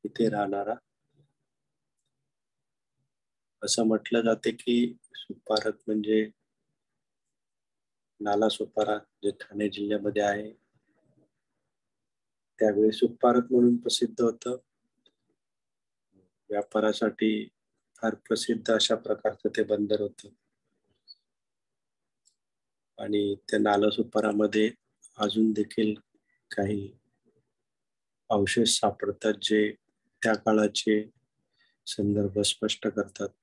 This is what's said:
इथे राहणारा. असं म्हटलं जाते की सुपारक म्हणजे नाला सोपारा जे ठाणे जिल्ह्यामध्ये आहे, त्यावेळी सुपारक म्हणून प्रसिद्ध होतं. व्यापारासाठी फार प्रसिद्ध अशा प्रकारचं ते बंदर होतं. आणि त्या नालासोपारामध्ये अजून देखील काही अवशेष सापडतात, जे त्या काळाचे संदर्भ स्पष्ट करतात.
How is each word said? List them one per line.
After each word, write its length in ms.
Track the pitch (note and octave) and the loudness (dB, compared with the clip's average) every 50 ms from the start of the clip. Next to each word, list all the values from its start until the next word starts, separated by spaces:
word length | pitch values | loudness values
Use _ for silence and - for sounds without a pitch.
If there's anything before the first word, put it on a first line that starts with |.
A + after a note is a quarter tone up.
| - | -10
इथे 240 | G#2 - - A#2 A2 | -10 -2 0 0 0
राहणारा. 460 | G#2 G#2 G2+ G2 G2+ G2 G2+ G#2 A#2 - _ _ _ _ _ _ _ _ _ _ _ _ _ _ _ _ _ _ _ _ _ _ _ _ _ _ _ _ _ _ _ _ _ _ _ _ _ _ _ _ _ _ _ _ _ _ _ _ _ _ _ _ _ _ _ _ | 2 0 -2 -2 -2 -4 -4 -4 -6 -8 _ _ _ _ _ _ _ _ _ _ _ _ _ _ _ _ _ _ _ _ _ _ _ _ _ _ _ _ _ _ _ _ _ _ _ _ _ _ _ _ _ _ _ _ _ _ _ _ _ _ _ _ _ _ _ _
असं 240 | G#2+ G2+ - - A2+ | -4 -2 0 0 2
म्हटलं 340 | A2 A2 G#2 - - A#2 A#2 | 2 2 0 0 0 -2 0
जाते 300 | A2+ A2+ A2 A2 - B2 | 2 2 0 0 -2 -4
की 260 | A2+ A#2+ - B2 A#2+ A#2+ A#2+ A#2+ A#2+ _ _ _ _ | -4 -4 -2 0 2 2 0 0 -4 _ _ _ _
सुपारक 640 | - - _ - - _ - G#2+ G#2+ - A2 G#2+ _ _ | -20 -14 _ -16 -16 _ -2 -2 -2 -2 -4 -6 _ _
म्हणजे 360 | A2+ G#2+ G#2+ G#2 G#2+ A2 A2 G#2+ G#2+ _ _ _ _ _ _ _ _ _ _ _ _ _ _ _ _ _ _ _ _ _ _ _ _ _ _ _ _ _ _ _ _ _ _ _ _ _ _ | -4 -4 -2 0 0 0 0 0 -2 _ _ _ _ _ _ _ _ _ _ _ _ _ _ _ _ _ _ _ _ _ _ _ _ _ _ _ _ _ _ _ _ _ _ _ _ _ _
नाला 280 | G#2 G#2 G2+ G#2 A2 G#2+ | -2 0 2 2 2 0
सोपारा 480 | - - G#2+ - _ G#2+ G#2+ G#2+ G#2+ G#2 - _ _ _ | 0 -2 -8 -6 _ -2 0 0 -2 -4 -6 _ _ _
जे 80 | - G2+ | -6 -6
ठाणे 380 | G2 _ - _ G2+ G#2 G#2+ G2+ | -6 _ -18 _ -6 -4 -4 -4
जिल्ह्यामध्ये 540 | G2 G2+ G2+ G#2 G#2+ G#2 G2+ G#2 G2+ G#2 | -4 -6 -4 -4 -4 -4 -4 -4 -2 0
आहे, 280 | G#2 G2+ G2+ G#2 G#2+ G#2+ A2 _ _ _ _ _ _ _ _ _ _ _ _ _ _ _ _ _ _ _ _ _ _ _ _ _ _ _ _ _ _ _ _ _ _ _ _ _ _ _ _ - | 0 0 -2 -4 -6 -12 -16 _ _ _ _ _ _ _ _ _ _ _ _ _ _ _ _ _ _ _ _ _ _ _ _ _ _ _ _ _ _ _ _ _ _ _ _ _ _ _ _ 2
त्यावेळी 340 | A2 G#2+ G2 G2+ A2 A2 | 2 2 4 4 4 2
सुपारक 600 | G#2+ - B2 A#2 - - - B2 A#2+ B2 A#2+ A#2+ | 4 2 -2 -2 0 2 2 4 4 4 2 2
म्हणून 240 | B2+ B2 A#2+ B2 A#2+ | 2 4 6 4 4
प्रसिद्ध 440 | A#2+ - A#2+ - - A#2+ A2 A2 - | 2 -2 -4 -2 -2 -2 -4 -2 0
होतं. 360 | B2 A#2 A2+ - - B2 B2+ B2+ _ _ _ _ _ _ _ _ _ _ _ _ _ _ _ _ _ _ _ _ _ _ _ _ _ _ _ _ _ _ G2 F#2 F#2 _ _ _ _ _ | -2 -2 -2 -4 -8 -8 -8 -8 _ _ _ _ _ _ _ _ _ _ _ _ _ _ _ _ _ _ _ _ _ _ _ _ _ _ _ _ _ _ _ _ _ _ _ _ _ _
व्यापारासाठी 1000 | G#2 G2+ G2+ _ - G#2+ G#2+ G#2+ G#2+ - A2+ G#2+ - - A2+ A2 G#2+ G#2+ G#2+ - _ _ _ _ _ _ _ _ _ - | -4 -4 -4 _ -2 0 2 2 0 0 -2 -2 -2 0 0 0 0 -2 -6 -12 _ _ _ _ _ _ _ _ _ -4
फार 120 | - A2+ G#2 | -4 -4 -4
प्रसिद्ध 560 | - _ - A#2 G#2+ - - A#2 A2+ A2+ - | -4 _ -4 -4 -2 -2 -2 -4 -2 0 0
अशा 240 | A2+ A2 - - A2+ | 2 2 2 0 0
प्रकारचं 540 | G#2+ - A2 G#2+ - - G#2+ G#2 - - G#2 | -2 0 -4 -4 -2 -2 -4 -4 -2 -6 -4
ते 140 | - A2+ | -2 -2
बंदर 380 | G#2 G2+ G#2+ G#2 G#2 G2+ G#2+ G#2 | -2 -2 0 -2 0 -2 -2 -2
होतं. 280 | G#2 G2+ - - - G2+ _ _ _ _ _ _ _ _ _ _ _ _ _ _ _ _ - _ _ _ _ _ _ _ _ _ _ _ _ _ _ _ _ _ _ _ _ _ _ _ _ _ _ _ _ _ _ _ _ _ _ _ _ - | -2 -6 -8 -14 -20 -20 _ _ _ _ _ _ _ _ _ _ _ _ _ _ _ _ -20 _ _ _ _ _ _ _ _ _ _ _ _ _ _ _ _ _ _ _ _ _ _ _ _ _ _ _ _ _ _ _ _ _ _ _ _ -12
आणि 360 | G#2+ G#2 G#2 G#2 G2+ G2+ G2+ - _ - | -6 -2 0 0 0 0 -4 -6 _ -2
त्या 80 | A2+ G#2+ | 0 2
नालासोपारामध्ये 1120 | G#2+ G#2+ G#2 G2+ G#2+ G#2+ G#2 - A2 - - A2 G#2+ G#2+ G#2 G#2 G#2+ G#2 G#2 A2 G#2+ A2 - _ _ _ _ _ _ - _ | 2 4 4 4 4 2 2 0 -4 -2 -2 0 0 0 2 2 0 2 2 2 2 2 0 _ _ _ _ _ _ -20 _
अजून 360 | - G#2+ G2+ G2+ A2 A2 A2 | -4 -4 -2 2 2 2 2
देखील 420 | G#2+ G#2+ G2+ - - - A2 G#2+ G#2 - _ _ _ _ _ _ _ _ _ _ | 2 0 -4 -4 -2 -2 -2 -2 -2 -6 _ _ _ _ _ _ _ _ _ _
काही 420 | - - G2+ G2+ G#2+ G2+ G2+ - - _ _ _ _ _ _ _ _ _ _ _ _ _ _ _ _ _ _ _ _ _ _ _ _ _ _ _ | -4 -4 -2 -2 -2 -4 -6 -10 -16 _ _ _ _ _ _ _ _ _ _ _ _ _ _ _ _ _ _ _ _ _ _ _ _ _ _ _
अवशेष 500 | A2+ G2+ G2+ G2 - A#2+ A2+ A2 - - | 2 2 2 2 2 2 2 2 2 2
सापडतात, 540 | - G#2 F2+ - - G2+ G2 - - A2 G#2 G2+ | 0 -2 -2 -2 -6 -6 -6 -2 -2 -2 -2 -2
जे 300 | - - G#2+ G#2+ G#2 G#2+ - _ _ _ _ _ _ _ _ _ | -2 0 2 2 2 0 -2 _ _ _ _ _ _ _ _ _
त्या 120 | - A2+ A2 | 0 0 0
काळाचे 760 | G#2 - A2+ G#2+ G#2+ G#2+ G2+ - - - A2 G#2+ G#2+ G#2+ - _ _ _ _ _ _ _ _ _ _ _ _ _ _ _ | 2 2 2 4 4 4 2 0 -2 0 2 0 0 0 -6 _ _ _ _ _ _ _ _ _ _ _ _ _ _ _
संदर्भ 520 | - - - G2+ G#2 G#2 G#2 G2+ G2 F#2+ G#2 | -12 -6 -2 -2 0 0 0 0 0 0 0
स्पष्ट 480 | G2+ - - _ A2 G#2+ - - - A2+ | 0 0 -2 _ -4 -4 -4 -4 -4 -4
करतात. 400 | - A2 G2+ - - - G2+ G2 _ _ | -2 -2 -6 -6 -6 -10 -10 -10 _ _